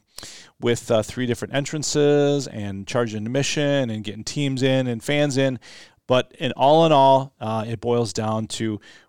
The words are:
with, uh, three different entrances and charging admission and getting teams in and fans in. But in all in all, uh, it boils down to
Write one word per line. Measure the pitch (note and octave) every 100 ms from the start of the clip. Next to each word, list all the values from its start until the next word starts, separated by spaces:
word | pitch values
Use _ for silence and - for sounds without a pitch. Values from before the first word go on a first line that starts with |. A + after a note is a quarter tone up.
| _ - - - - _
with, | A#2+ A#2 -
uh, | A2+
three | G#2 - B2
different | A#2 A2
entrances | C3+ C#3 D#3 C3+ D3+ D3 D3 C#3+ C#3+ B2+
and | A2+ G2+ G2 F#2+
charging | B2+ A#2+ G#2+ G#2+
admission | C3 C#3 D#3 C#3+ C#3 B2
and | A2
getting | G#2 G#2
teams | G#2 D3 C#3+ C3
in | C3+ C3 B2+
and | A#2
fans | - D3 D3 C3+
in. | C3+ B2 - - - _ -
But | B2+ - -
in | C#3+
all | - C3+ D#3+ E3
in |
all, | C#3+ C3+ C3+ C3+ -
uh, | A2 A2 A2
it | A2+
boils | A#2 A#2+ A2+
down | A2+ A2 A2 G#2+
to | - A2+ G#2 - -